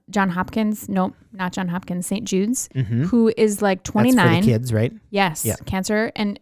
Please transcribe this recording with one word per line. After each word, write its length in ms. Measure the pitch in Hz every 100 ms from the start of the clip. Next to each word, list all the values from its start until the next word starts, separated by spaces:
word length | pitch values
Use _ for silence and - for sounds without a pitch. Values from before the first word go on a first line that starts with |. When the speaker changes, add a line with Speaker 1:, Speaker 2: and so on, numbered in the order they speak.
| -
Speaker 1:
John 200 | 208 190
Hopkins. 580 | 175 185 220 214 214 -
Nope, 260 | 190 185 - _
not 200 | 190 185
John 160 | 202 180
Hopkins, 380 | 175 - 175 -
Saint 160 | 196
Jude's, 440 | 208 185 208 254 -
Speaker 2:
Mm-hmm. 300 | 131 104 113
Speaker 1:
who 280 | 170 233 226 -
is, 260 | 214 202
like, 160 | 202 190
Speaker 2:
That's 60 | -
for 120 | 208
the 80 | 233
Speaker 1:
twenty-nine. 280 | 254 170 165
Speaker 2:
kids, 300 | 196 113 123
right? 200 | 110 120 226 -
Speaker 1:
Yes, 340 | 202 190 156
Speaker 2:
Yeah. 100 | 110 - -
Speaker 1:
cancer. 440 | 190 190 214 226 -
And 240 | 208 202